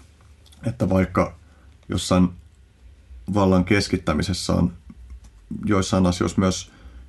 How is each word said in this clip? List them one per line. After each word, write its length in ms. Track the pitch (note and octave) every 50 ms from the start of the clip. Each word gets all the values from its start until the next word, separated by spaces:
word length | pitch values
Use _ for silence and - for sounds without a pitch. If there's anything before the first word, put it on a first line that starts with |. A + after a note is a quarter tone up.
| - - _ _ - - - - - - - - - -
että 220 | - - A2 F#2
vaikka 460 | F#2+ F#2+ F#2 - - - F2+ - - - - - - _ - - - - _ -
jossain 400 | G2+ F#2+ - - F#2 F#2 F#2 F2+ - - - - _ - - _ _ _ - - - - - - - - - - -
vallan 320 | G#2 - F#3+ - F#2 F2+
keskittämisessä 880 | - G#2+ G2+ F#2+ - - F2 - E2+ D#2 D#2 E2+ - F#2 - - - F2+
on 200 | F2 F2 F2+ - - - - - - - - - - - - - - - - - - -
joissain 400 | G2+ G#2 F#2+ F#2 - - F#2+ F#2
asioissa 340 | F2+ F2+ - - F#2 - -
myös 300 | G2 F#2 F2+ - - - - - - - - - -